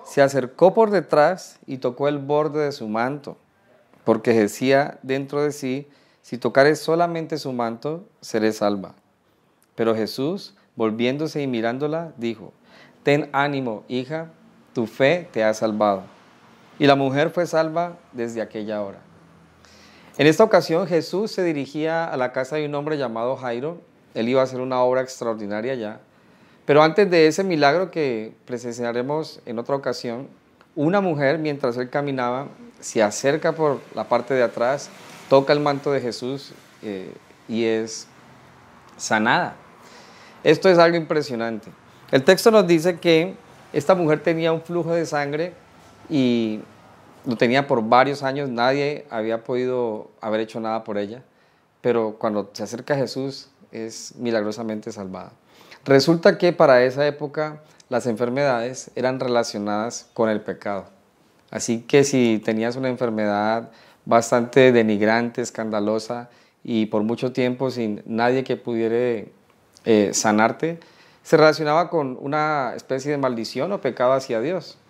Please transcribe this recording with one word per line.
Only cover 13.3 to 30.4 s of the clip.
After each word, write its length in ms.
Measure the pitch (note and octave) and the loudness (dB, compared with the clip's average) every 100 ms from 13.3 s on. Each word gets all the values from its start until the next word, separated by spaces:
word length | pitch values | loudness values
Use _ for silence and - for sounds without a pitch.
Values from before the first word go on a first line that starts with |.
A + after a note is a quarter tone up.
ánimo, 520 | C3+ C#3+ C#3 B2+ G#2 - | -2 -2 -2 -6 -8 -6
hija, 420 | B2+ B2+ D#3+ E3 - _ _ _ | -8 -6 -10 -10 -18 _ _ _
tu 140 | B2+ A2 | -6 -4
fe 420 | - C3+ F3 E3 | 2 2 2 -2
te 140 | A2+ | -2
ha 80 | A2 | 0
salvado". 520 | G#2+ A2+ G#2+ G#2 F#2+ F#2+ - _ _ _ _ _ - | 0 -2 0 0 0 -4 -20 _ _ _ _ _ 0
Y 80 | C#3+ | 4
la 80 | |
mujer 340 | C#3 C3+ C#3 E3 | 4 2 0 0
fue 180 | F3 E3+ | 0 -2
salva 520 | D#3+ D#3+ D#3+ F3 - _ | 0 -2 -2 -6 -8 _
desde 260 | B2 A#2 A2+ | -8 -6 -6
aquella 400 | G#2 A2 G#2+ G#2 | -8 -8 -8 -6
hora. 200 | G2+ F#2+ - - _ _ _ _ - - - - - - | -8 -12 -20 -20 _ _ _ _ -20 -20 -20 -20 -10 2
En 120 | C#3+ | 4
esta 160 | D#3 | 6
ocasión, 420 | A3 F#3+ D#3+ D#3+ F3+ | 4 4 2 -2 0
Jesús 460 | E3+ D3 F#3 G#3+ | -2 -2 -4 -4
se 100 | - | -4
dirigía 640 | F3 D3 C3 D3+ D#3+ E3 | -4 -4 -6 -6 -4 -4
a 120 | E3 C#3 | -4 -4
la 140 | B2 | -4
casa 240 | C3 C3 | -4 -4
de 120 | D3+ D3 | -4 -4
un 80 | D3 | -6
hombre 200 | D3 D3+ | -4 -4
llamado 380 | B2 A2+ B2 | -4 -4 -4
Jairo. 460 | B2 B2+ A#2+ D3 F3 - _ _ | -4 -6 -6 -8 -10 -16 _ _
Él 140 | A#2+ A#2 | -4 0
iba 140 | C3 | 2
a 20 | |
hacer 160 | C3 B2+ | 0 -2
una 200 | C3 B2+ | -4 0
obra 200 | B2+ B2+ | 2 0
extraordinaria 720 | B2+ - A#2 A2 G2+ G#2+ B2 | -2 -6 -6 -6 -6 -6 -6
allá. 260 | C3 G#2+ A2+ _ _ _ _ _ _ - | -6 -8 -12 _ _ _ _ _ _ 4
Pero 180 | D3 | 6
antes 260 | D#3+ E3 F#3+ | 6 4 4
de 160 | F3 D#3 | 6 6
ese 160 | D#3 | 4
milagro 480 | G3 D#3 C#3+ E3 F#3 | 0 2 4 2 0
que 420 | E3 C#3 A2+ A2 - | -4 -4 -4 -8 -14
presenciaremos 960 | - A#2+ A#2+ A#2 A#2 A#2+ C3 D#3 D3+ - | -12 -10 -8 -6 -4 -4 -4 -4 -6 -12
en 140 | - A2+ | -10 -10
otra 160 | A#2+ | -4
ocasión, 540 | C#3 C3 B2 B2 A#2 C#3 - | -4 -4 -6 -6 -10 -12 -20